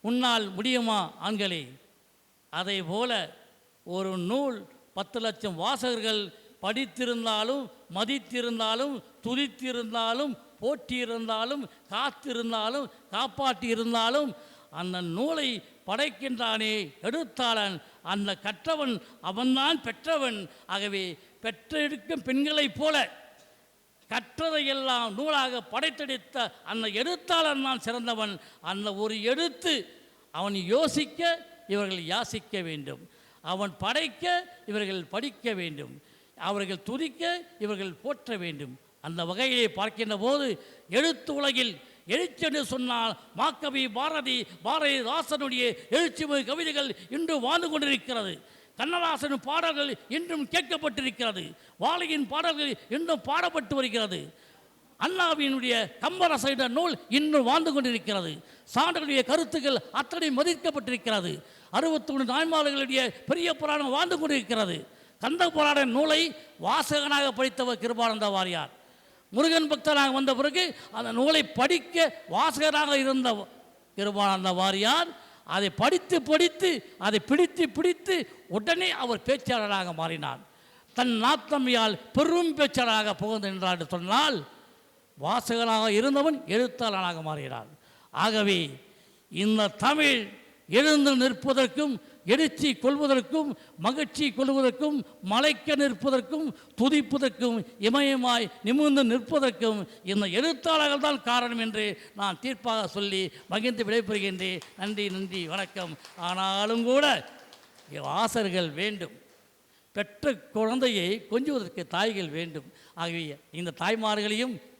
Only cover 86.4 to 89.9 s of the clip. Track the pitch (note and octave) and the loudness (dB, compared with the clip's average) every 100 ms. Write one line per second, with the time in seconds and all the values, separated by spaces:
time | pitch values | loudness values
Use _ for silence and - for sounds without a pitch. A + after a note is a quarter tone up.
86.4 | - G#3 B3 B3 A3+ F#3+ F#3 E3 D#3 D3+ | 0 0 0 0 -2 0 -2 -4 -6 -6
87.4 | C3+ B2 G#2+ D3+ _ - _ - G3+ G#3+ | -6 -10 -12 -20 _ -20 _ 0 2 4
88.4 | G3+ F#3 D3+ C3+ - - - _ _ D#3 | 4 2 0 -6 -18 -20 -20 _ _ -2
89.4 | G#3 A3 G#3 - A3+ | 2 4 2 2 2